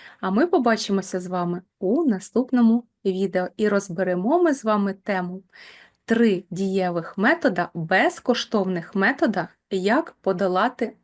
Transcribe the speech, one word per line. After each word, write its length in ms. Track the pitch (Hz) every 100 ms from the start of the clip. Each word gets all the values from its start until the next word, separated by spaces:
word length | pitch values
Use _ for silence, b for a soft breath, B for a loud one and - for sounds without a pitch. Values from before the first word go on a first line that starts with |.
| B B
А 120 | 190
ми 160 | 196 349
побачимося 720 | 349 240 220 - 196 190 185
з 80 | 180
вами 340 | 180 175 175 - -
у 240 | 185 262
наступному 800 | 320 190 - - 262 247 226 233 - _ 196
відео 420 | 185 196 180 180 -
і 100 | 208
розберемо 760 | 202 196 170 180 180 196 339
ми 100 | 339
з 100 | 269
вами 300 | 220 214 202
тему 500 | 196 - 190 180 185 - B B B B B -
«Три 380 | 226 233 180 -
дієвих 680 | 175 196 190 180 175 165 -
метода, 520 | 214 339 285 180 175
безкоштовних 1200 | - 160 185 302 - - 240 - - 185 180 165 190
метода, 520 | 196 277 302 190 165 _ -
як 440 | 190 185 254 330 -
подолати 720 | - 190 196 180 233 - 220 -